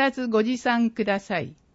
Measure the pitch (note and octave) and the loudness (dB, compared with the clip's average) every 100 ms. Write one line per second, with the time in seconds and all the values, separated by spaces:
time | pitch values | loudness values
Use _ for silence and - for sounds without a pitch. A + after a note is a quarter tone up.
0 | C4+ C4+ B3 A3 A3 B3+ B3+ A#3 A#3 A3+ | 2 0 0 0 2 0 0 2 0 0
1 | G#3 G3 - F3+ - - _ | -2 -2 -2 -4 -6 -12 _